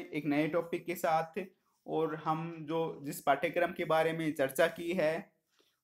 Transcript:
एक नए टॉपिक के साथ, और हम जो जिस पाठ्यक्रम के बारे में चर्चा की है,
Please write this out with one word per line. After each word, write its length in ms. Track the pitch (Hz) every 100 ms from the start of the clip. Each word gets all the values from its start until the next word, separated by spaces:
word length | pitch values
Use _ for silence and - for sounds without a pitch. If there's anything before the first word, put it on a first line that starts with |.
| 170
एक 160 | 156 151
नए 220 | 143 156
टॉपिक 380 | 170 165 175 170
के 100 | 170
साथ, 440 | 175 160 160 196 190 _ _ _ -
और 300 | 156 160 156
हम 500 | 160 160 165 165 147
जो 340 | 165 160 -
जिस 160 | 143 151
पाठ्यक्रम 500 | - 139 165 170 170
के 140 | 175 156
बारे 280 | 160 160
में 180 | 165 160
चर्चा 340 | 143 147 - 165
की 240 | 165 170
है, 380 | 180 156 165 - _ _ _ _ _